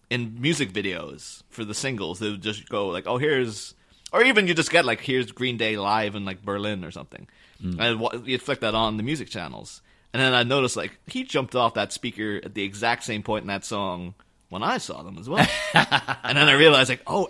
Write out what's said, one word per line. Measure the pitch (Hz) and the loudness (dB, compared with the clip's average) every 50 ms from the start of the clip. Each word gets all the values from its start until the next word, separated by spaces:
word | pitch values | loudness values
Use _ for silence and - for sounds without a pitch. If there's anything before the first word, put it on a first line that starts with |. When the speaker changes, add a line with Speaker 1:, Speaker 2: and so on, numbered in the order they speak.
| _ - | _ -4
Speaker 1:
in | 120 123 120 113 110 120 | -4 -4 -4 -6 -6 -2
music | 123 151 170 - 139 98 | -2 0 0 0 -2 -2
videos | 92 104 95 98 90 85 80 71 69 76 - - - - _ _ | -2 -4 -4 -4 -4 -6 -8 -10 -14 -16 -16 -18 -18 -20 _ _
for | - - 113 | -12 -10 -8
the | 104 104 | -8 -6
singles, | - - 135 131 107 98 80 90 101 | -6 -4 -4 -4 -4 -4 -6 -4 -4
they | 110 107 | -4 -4
would | 104 98 | -4 -4
just | 90 110 107 104 - - | -4 -6 -6 -6 -8 -6
go, | - 104 101 95 | -4 -2 -2 -2
like, | 85 92 95 | -4 -4 -4
"Oh, | - 123 123 | -2 -2 0
here's," | 143 151 147 131 123 113 107 104 - - - _ _ _ _ _ - - | 0 2 2 2 0 -2 -4 -10 -12 -16 -18 _ _ _ _ _ -8 0
or | - 185 233 | 2 4 6
even | 254 254 214 196 175 | 6 6 4 4 4
you | 170 | 4
just | 160 156 - | 2 2 4
get, | 160 170 165 | 6 4 6
like, | 123 113 107 | 4 2 -2
"Here's | - - 131 131 123 107 | 0 0 0 0 0 -2
Green | - - 127 127 123 110 | -4 -4 -4 -4 -2 0
Day | 113 110 110 | 0 0 0
live | 104 98 101 104 110 107 104 98 | 0 0 2 2 2 0 0 -4
in, | 104 101 | -6 -6
like, | 95 95 95 | -8 -8 -8
Berlin | 98 101 98 101 101 104 107 98 87 | -6 -4 -4 -2 -2 -4 -4 -6 -8
or | 78 | -10
something." | - 78 71 - - - - - _ _ _ _ _ - | -12 -14 -14 -16 -18 -20 -20 -20 _ _ _ _ _ -10
Speaker 2:
Mm. | - 90 90 87 | -6 -6 -2 0
Speaker 1:
And | 110 117 117 110 | 0 0 0 0
wa-, | 113 - - 120 117 | 0 -2 -4 -4 -4
you'd | 107 123 127 | -4 -4 -2
flick | - - 139 131 | -2 -2 -2 0
that | 123 107 107 | 0 0 2
on | 110 113 110 107 | 2 2 0 0
the | 110 | -2
music | 107 127 156 151 104 - | -4 -4 -4 -6 -6 -8
channels. | - 107 85 71 60 52 - - - - _ _ _ _ _ _ - | -10 -10 -10 -10 -12 -14 -16 -16 -18 -20 _ _ _ _ _ _ -2
And | 117 | 2
then | 131 131 127 | 2 4 4
I | 123 | 4
noticed, | 120 120 135 143 131 123 - | 4 4 2 2 2 0 0
like, | 110 85 104 - _ _ | -4 -6 -6 -8 _ _
he | - - 254 | -10 -8 -8
jumped | 262 - - 147 127 - - | -6 -4 -2 -4 -2 -2 0
off | 127 120 113 - | 2 2 2 2
that | 113 104 104 | 0 -4 -4
speaker | - - - 120 - - 107 107 104 98 | -4 -8 -8 -8 -6 -6 -6 -6 -6 -6
at | - - 98 | -8 -8 -6
the | 107 98 | -6 -6
exact | 98 98 104 110 113 120 - - | -6 -4 -2 0 0 0 -2 -2
same | - 110 107 | -6 -6 -6
point | 101 - 107 107 | -4 -4 -4 -4
in | - 98 | -4 -6
that | 98 98 - | -6 -6 -6
song | - 113 101 101 95 90 90 90 87 101 _ _ _ _ _ _ - | -6 -6 -4 -4 -4 -6 -8 -10 -12 -14 _ _ _ _ _ _ -12
when | - 92 110 | -8 -4 -2
I | 185 254 247 | -2 -2 -4
saw | - - - - 80 | -6 -8 -12 -12 -14
them | 90 95 82 | -14 -14 -12
as | 95 123 | -10 -2
well. | 165 - - - - - - - - | 2 2 2 2 0 -2 -2 2 4
Speaker 2:
<laughs> | 160 - - 143 131 - - 127 - - | 4 4 4 2 0 0 -2 -8 -6 -2
Speaker 1:
And | 123 127 | 0 4
then | 143 147 151 | 6 6 8
I | 135 | 8
realized, | 139 156 160 147 131 131 123 | 10 10 10 10 8 6 4
like, | 127 123 - | 0 -4 -4
"Oh, | - 151 202 180 | -2 -2 -2 -2